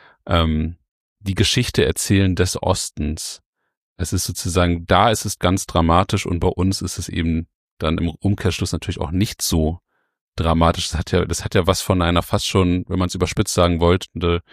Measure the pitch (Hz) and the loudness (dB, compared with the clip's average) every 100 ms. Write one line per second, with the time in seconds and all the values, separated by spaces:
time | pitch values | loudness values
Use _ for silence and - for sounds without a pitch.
0 | - _ - 87 80 78 80 85 _ _ | -20 _ -2 0 2 0 -4 -8 _ _
1 | _ _ 98 92 104 - 123 - 71 - | _ _ -6 -2 0 0 0 0 0 0
2 | - 98 98 87 87 - 90 90 - - | 2 2 2 2 0 0 -2 -2 -4 -6
3 | 73 80 - - _ _ _ _ _ - | -4 -4 -10 -14 _ _ _ _ _ -8
4 | 90 92 - 92 90 87 87 85 85 92 | -4 -4 -4 -6 -2 2 2 0 2 4
5 | 113 110 107 - 90 95 - 87 82 85 | 4 2 -4 -2 0 0 0 2 4 4
6 | 98 98 85 87 90 - 95 95 92 - | 2 -2 -2 0 -2 0 0 0 -4 -6
7 | - 92 82 80 82 _ _ - 80 82 | -6 -4 -2 -2 -4 _ _ -4 -2 0
8 | 82 - 98 101 92 - - 80 - 85 | -2 -2 -2 0 0 0 -4 -4 -6 -6
9 | 76 92 - - - 85 78 87 _ _ | -4 -2 -2 -2 -2 0 0 -2 _ _
10 | _ _ _ - 82 82 82 - - 78 | _ _ _ -4 0 4 4 2 -4 -4
11 | - 90 80 80 - 104 87 92 - 92 | 0 0 0 -4 -2 0 2 0 0 0
12 | 85 87 - 101 - 98 90 90 - 92 | 2 0 0 -4 0 0 2 0 -2 -4
13 | 90 92 87 - - - 87 82 87 95 | -2 -2 -4 -2 -2 2 2 4 4 2
14 | - - 85 85 - | 0 -4 -2 -2 -4